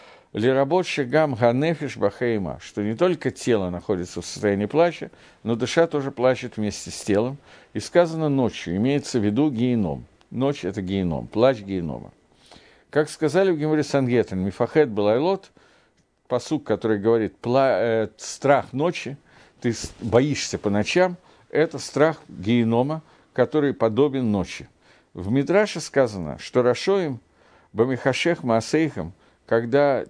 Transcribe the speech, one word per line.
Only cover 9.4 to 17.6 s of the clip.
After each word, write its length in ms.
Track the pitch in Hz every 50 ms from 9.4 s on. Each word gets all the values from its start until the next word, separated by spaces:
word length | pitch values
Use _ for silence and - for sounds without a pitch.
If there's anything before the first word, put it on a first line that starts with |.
| 151 151
гееном. 540 | 127 110 123 127 123 113 98 80 71 62 60 _ _ _ _ -
Ночь — 340 | - 113 131 139 139 - -
это 180 | 90 95 110
гееном, 460 | 92 92 98 98 92 85 76 65 60 -
плач 320 | - 104 117 135 135 110
геенома. 520 | 98 98 95 90 85 76 64 57 53 50 _ _ _ _ _ _ _ - - - - - _ _ _ -
Как 180 | - 143 156 143
сказали 420 | - - 156 147 139 185 196 190
в 80 | 170 147
Геморе 260 | 151 156 156 151 147
Сангедрин, 560 | - - 139 135 120 123 117 107 - - 92
«Мифахет 500 | 92 101 - - 123 - - 151 151 123
балайлот», 600 | 104 104 104 104 110 127 156 185 196 185 - - _ _ _ _ _ _ _ _ _ _ _ _ _ _ _ -
пасук, 360 | 123 120 - - 156 139 -
который 340 | - 107 92 - 110 110 101
говорит: 360 | 98 113 117 113 107 92 - -
«Пла-, 380 | - 120 123 135